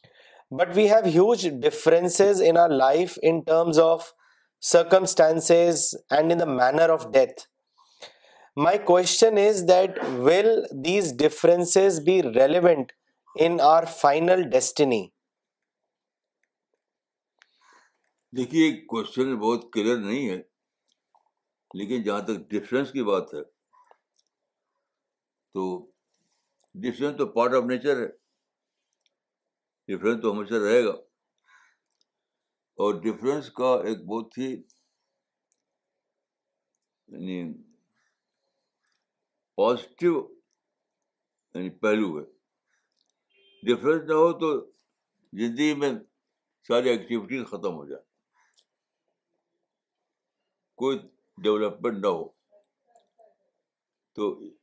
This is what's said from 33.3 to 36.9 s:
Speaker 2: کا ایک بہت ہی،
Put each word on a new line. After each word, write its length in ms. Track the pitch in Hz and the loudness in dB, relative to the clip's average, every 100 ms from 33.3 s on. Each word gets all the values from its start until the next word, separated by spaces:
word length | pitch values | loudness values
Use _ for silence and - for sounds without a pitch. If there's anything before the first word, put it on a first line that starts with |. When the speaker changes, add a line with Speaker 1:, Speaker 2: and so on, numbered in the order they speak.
| 147 131 | -6 -8
Speaker 2:
کا 240 | - 127 123 95 | -6 -2 -2 -4
ایک 200 | 107 85 | -8 -10
بہت 320 | 113 110 - | -12 -12 -10
ہی، 160 | 131 123 - _ _ _ _ _ _ _ _ _ _ _ _ _ _ _ _ _ _ _ _ _ _ | -10 -10 -18 _ _ _ _ _ _ _ _ _ _ _ _ _ _ _ _ _ _ _ _ _ _